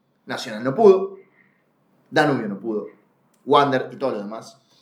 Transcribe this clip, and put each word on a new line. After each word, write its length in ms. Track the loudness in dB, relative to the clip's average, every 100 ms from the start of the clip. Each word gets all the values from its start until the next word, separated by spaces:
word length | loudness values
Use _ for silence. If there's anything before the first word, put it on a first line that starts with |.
| _ _ -12
Nacional 380 | -10 -10 -6
no 100 | -6 4
pudo, 420 | 6 6 2 -10 _ _ _ _ _ _ _ _ _
Danubio 380 | 0 0 0 -4
no 120 | -8
pudo, 280 | -6 -6 -8 -16 _ _ _ _ 2
Wander 440 | 2 4 0 -4
y 40 | -6
todos 180 | -6 -4
los 80 |
demás. 340 | -8 -12 -16 -20 _ _